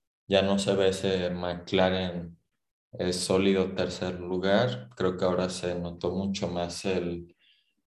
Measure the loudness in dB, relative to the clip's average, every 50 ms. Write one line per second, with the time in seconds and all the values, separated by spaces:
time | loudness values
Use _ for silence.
0 | _ _ _ _ _ 2 2 4 4 4 2 2 2 2 2 4 4 4 2 2
1 | 0 0 0 0 0 -2 -2 -4 -4 -4 -4 -6 -4 0 2 4 4 4 4 0
2 | -2 -4 -4 -6 -8 -10 -14 -18 _ _ _ _ _ _ _ _ _ _ -8 -4
3 | -2 -2 -2 -2 0 2 2 4 4 4 4 4 2 0 -2 -2 -4 -4 -4 -4
4 | -6 -6 -6 -6 -6 -4 -2 0 2 4 4 4 4 2 -2 -4 -10 -10 -4 -2
5 | 0 0 0 0 0 2 2 2 0 -2 -2 -4 -4 -4 -4 -4 -4 -6 -6 -4
6 | -4 -2 -2 -2 -2 -2 -2 -4 -4 -4 -4 -4 -4 -4 -6 -6 -4 -2 -2 -2
7 | -2 -4 -6 -8 -10 -14 _ _ _ _ _ _ _ _ _ _ _